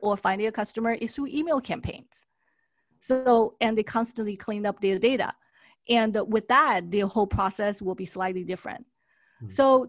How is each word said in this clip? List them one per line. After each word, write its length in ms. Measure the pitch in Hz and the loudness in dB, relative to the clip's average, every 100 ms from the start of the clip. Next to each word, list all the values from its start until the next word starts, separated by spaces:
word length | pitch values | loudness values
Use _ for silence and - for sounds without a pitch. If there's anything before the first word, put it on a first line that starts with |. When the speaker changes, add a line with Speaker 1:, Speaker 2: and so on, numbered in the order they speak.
Speaker 1:
or 140 | 208 196 | 0 0
find 220 | 190 196 | 0 0
their 120 | 220 | -2
customer 420 | 220 208 226 226 | -4 -6 -4 -2
is 200 | 233 233 | -2 -6
through 140 | - 277 | -6 -6
email 320 | 294 330 277 | -4 0 -2
campaigns. 680 | 262 160 - - - - - _ _ _ _ _ _ _ | -2 -6 -6 -10 -16 -20 -20 _ _ _ _ _ _ _
So, 560 | - 262 254 233 220 - | -2 0 4 4 4 0
and 160 | 226 214 | -2 0
they 60 | |
constantly 520 | 214 233 233 - 208 196 | -2 -2 -4 -4 -6 -6
clean 300 | - 208 208 | -6 -4 -4
up 140 | 196 | -2
their 160 | 196 190 | 0 2
data. 320 | 233 254 - - _ _ _ _ - | 2 2 -2 -8 _ _ _ _ 0
And 260 | 233 220 208 202 | 2 2 0 0
with 200 | 214 214 | 0 4
that, 440 | 262 302 190 175 | 4 4 2 0
their 160 | 202 196 | 0 0
whole 200 | 220 202 | 0 0
process 540 | - 196 - 208 208 | 0 -2 -2 -4 -2
will 120 | 185 185 | -6 -6
be 100 | 185 | -8
slightly 380 | 190 185 185 | -4 -4 -4
different. 420 | 175 185 - - - _ _ _ _ _ | -6 -8 -10 -12 -16 _ _ _ _ _
Speaker 2:
Hmm. 100 | 98 | -4
Speaker 1:
So 360 | - 269 262 | 2 6 4